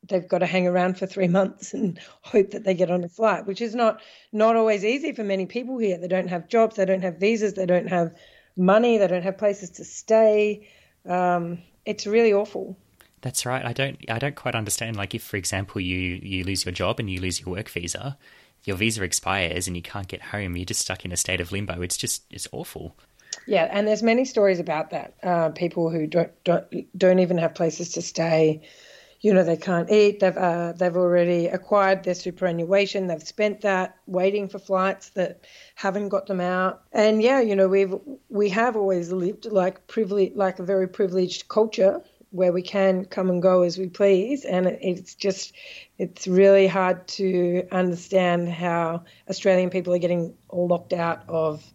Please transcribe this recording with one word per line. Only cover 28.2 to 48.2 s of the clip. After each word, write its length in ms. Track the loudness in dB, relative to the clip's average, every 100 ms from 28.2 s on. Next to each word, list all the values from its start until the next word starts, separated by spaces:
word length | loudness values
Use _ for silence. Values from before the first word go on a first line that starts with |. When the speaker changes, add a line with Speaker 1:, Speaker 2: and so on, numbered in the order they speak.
| 0 4 4 2 -8 -20 -20 -20 _ _
Speaker 1:
You 120 | 2
know, 120 | 4
they 120 | 4 0
can't 340 | 0 -2 2
eat. 300 | 4 4 4
They've, 160 | 0 2
uh, 360 | 0 0 -2
they've 240 | -2 -2 2
already 500 | 2 4 4 2 0
acquired 560 | -4 0 2 4 2
their 120 | 0
superannuation. 920 | -6 -6 -4 -2 -2 0 2 2 -2 -4
They've 160 | -6
spent 380 | -8 -2 -2 -2
that 360 | -2 0 -2 _ -6
waiting 420 | 0 0 0 -6
for 100 | -10
flights 520 | -4 0 0 -2 -10
that 340 | -6 -6 -6 _ -20 -20 -6
haven't 320 | -4 -2 -2
got 180 | -4 -2
them 140 | -4
out. 420 | -2 0 0 -4 _
And 300 | 2 2 4
yeah, 180 | 4 4
you 140 | 2
know, 140 | 4 4
we've, 260 | 4 2 -2 -10 -18 _
we 200 | -2 0
have 260 | 2 0 0
always 340 | 0 0 -2
lived 360 | -4 -4 -6 -2
like 400 | 0 0 -4 _
privile-, 500 | -4 -2 0 0 0
like 220 | -2 -2
a 60 |
very 240 | -2 0 0
privileged 600 | -2 -2 0 -2 -4 -4
culture 520 | 0 0 4 2 2 -8 _ _
where 220 | 0 2
we 100 | 2
can 420 | -2 0 2 2
come 240 | -2 -4 0
and 120 | 2
go 200 | 4 4
as 160 | 4 0
we 100 | -8
please. 560 | 2 4 4 2 -4
And 220 | -2 0 0
it, 120 | -2
it's 320 | -4 -6 -8
just, 380 | -6 -4 -4 -8 -16 -20 -20 -20 _
it's 280 | -10 -8 0
really 400 | 6 8 8 6
hard 400 | 4 0 0 -4
to 600 | -4 -2 0 0 0 -2
understand 760 | 0 0 -2 0 2